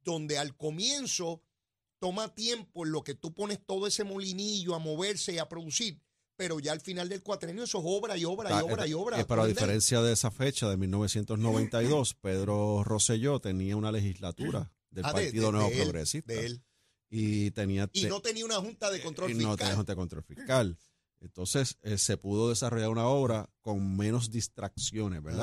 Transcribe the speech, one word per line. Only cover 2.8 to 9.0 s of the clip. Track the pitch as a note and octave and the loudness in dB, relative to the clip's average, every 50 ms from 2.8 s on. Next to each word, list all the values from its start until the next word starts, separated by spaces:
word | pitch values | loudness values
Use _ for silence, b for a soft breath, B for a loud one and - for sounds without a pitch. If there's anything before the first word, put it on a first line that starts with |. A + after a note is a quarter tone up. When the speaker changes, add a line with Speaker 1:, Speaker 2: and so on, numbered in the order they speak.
| E3 | -4
Speaker 1:
en | D#3 D#3 | -2 -2
lo | D3+ C#3+ | -2 -4
que | - C#3 | -6 -8
tú | - - E3 D#3+ | -8 -10 -10 -6
pones | - G3+ G#3 G3+ G3 - | -6 -4 -4 -4 -6 -6
todo | - F#3+ F#3+ G3+ | -4 -4 -2 0
ese | G#3 G3+ - G#3 | 0 0 0 -2
molinillo | G3 G3 G3 G3 F#3+ F#3 F#3+ G3+ G#3+ G#3+ G3+ F3 F3+ E3+ | -2 -4 -6 -6 -6 -6 -4 -4 -4 -4 -2 -2 -2 -2
a | E3 | -2
moverse | D#3+ D#3 D#3 D#3 F#3 G3+ G#3+ E3+ - - F3 | -2 -4 -2 -2 -2 -2 -2 -2 -4 -4 -4
y | E3 | -4
a | D#3 D3+ | -4 -6
producir, | E3+ E3+ E3 D#3 C#3 - A#3+ G#3 D3+ - _ _ _ _ _ _ _ | -8 -10 -8 -4 -2 -2 -2 -2 -4 -8 _ _ _ _ _ _ _
pero | - F#3 E3+ E3 D#3 | -6 -4 -4 -2 -2
ya | C#3 D3 D#3 | -2 -2 -4
al | D#3 | -4
final | - F#3+ F#3 F3+ F3 F3+ | -6 -6 -6 -6 -6 -6
del | G3 F#3+ - | -6 -8 -6
cuatrienio | G3+ G3+ F#3 - E3 E3+ G#3+ B3 | -6 -4 -4 -4 -6 -6 -6 -4
eso | A#3 - G3 | -4 -2 -2
es | D#3 | 0
obra | D#3 F#3+ G3+ G#3 A3 G3 | 0 0 0 0 -2 -2
y | F3+ E3+ | -2 -2
obra | E3 F#3 G3+ A3 F#3+ | -2 -2 -2 -2 0
y | G#2 | 2
Speaker 2:
Está, | G#2 G2+ | 2 2
Speaker 1:
obra | G2+ A2 A2 G#2+ | 2 0 -2 -2
Speaker 2:
eh, | D3+ | -2
Speaker 1:
y | D3+ | -2
obra. | D#3+ | -2